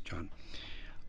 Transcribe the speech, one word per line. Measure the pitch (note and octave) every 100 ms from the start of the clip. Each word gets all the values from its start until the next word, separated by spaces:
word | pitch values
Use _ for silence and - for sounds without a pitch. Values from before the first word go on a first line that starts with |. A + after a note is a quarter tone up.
John. | - E2 E2 - - - - - - -